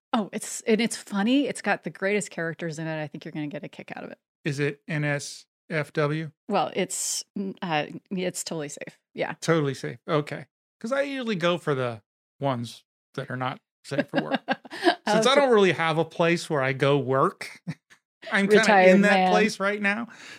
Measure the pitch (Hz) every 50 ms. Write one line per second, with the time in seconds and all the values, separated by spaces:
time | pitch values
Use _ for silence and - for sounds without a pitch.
0 | _ _ - 233 196 - - 214 - - - - - - 220 208 233 220 - -
1 | - - 208 196 202 233 262 285 269 202 196 - - 208 190 - - 175 156 -
2 | 190 196 208 202 190 - - 180 165 165 160 - 175 165 147 156 160 160 160 156
3 | 151 147 - 151 - 165 - 156 151 147 - 151 - - - - 147 - - -
4 | - - - - _ _ _ _ - 165 139 139 143 147 151 - _ - 165 147
5 | 147 147 143 139 - - - - - _ _ _ _ - 165 156 143 - - 160
6 | 151 143 151 160 160 147 - _ _ - 202 180 151 - - 202 180 175 - -
7 | - - - - - _ _ - 196 196 - - 196 175 160 151 147 - - -
8 | - _ 196 185 185 180 175 - - - 180 160 147 147 - - - - - _
9 | _ _ - - - - 160 - - 160 165 160 147 139 131 - - 151 135 -
10 | _ 190 170 151 151 - 147 - 139 - _ _ _ _ _ _ - 226 269 277
11 | 285 285 269 262 247 226 208 165 170 175 180 160 - 165 143 127 127 120 113 107
12 | - _ _ _ _ _ _ - 139 139 127 120 120 110 - - _ _ _ _
13 | _ _ _ 139 120 - 127 127 127 131 147 - _ _ _ _ - - 139 -
14 | - - - 170 156 156 277 - - - - - - - - - 381 349 - -
15 | _ 220 208 226 220 247 277 285 277 254 233 208 196 180 151 - 165 165 156 165
16 | 160 - - - 170 170 175 170 - - 160 139 131 135 135 127 147 139 143 143
17 | 120 127 131 131 156 196 - - - - - - _ - - - _ _ _ _
18 | _ _ _ _ - 214 214 196 202 196 214 214 220 226 208 190 185 185 190 202
19 | 202 208 202 190 185 185 185 214 220 214 - - 196 202 208 208 202 202 202 226
20 | 233 - - - - - -